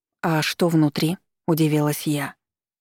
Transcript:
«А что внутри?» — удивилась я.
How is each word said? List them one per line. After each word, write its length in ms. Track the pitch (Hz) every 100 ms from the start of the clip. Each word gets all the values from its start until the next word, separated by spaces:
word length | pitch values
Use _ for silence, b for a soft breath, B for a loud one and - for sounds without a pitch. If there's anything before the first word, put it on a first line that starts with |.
| _ _
«А 200 | 180 156
что 260 | 151 - 175
внутри?» — 500 | 160 147 - 160 185 _ _ -
удивилась 600 | 156 156 151 147 147 160
я. 280 | 147 139 - _ _ _ _